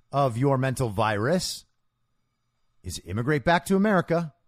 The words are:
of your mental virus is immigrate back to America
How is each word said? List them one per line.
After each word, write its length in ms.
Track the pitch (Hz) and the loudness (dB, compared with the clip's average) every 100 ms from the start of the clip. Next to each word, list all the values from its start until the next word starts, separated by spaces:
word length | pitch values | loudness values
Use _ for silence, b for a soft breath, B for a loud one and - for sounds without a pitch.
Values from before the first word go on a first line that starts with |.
| _ | _
of 260 | 139 139 113 | 0 0 2
your 220 | 139 135 | 2 2
mental 300 | 131 120 123 | 0 -2 -4
virus 800 | 98 107 104 113 180 - - - _ _ _ _ _ _ _ _ _ _ _ | 0 0 0 0 0 -2 -10 -16 _ _ _ _ _ _ _ _ _ _ _
is 180 | 87 - | -14 -12
immigrate 400 | 85 98 120 151 | -8 -4 -2 0
back 200 | 147 170 - | 2 0 2
to 100 | 190 | 2
America 580 | 208 190 - 170 165 - | 4 2 2 -2 -2 -12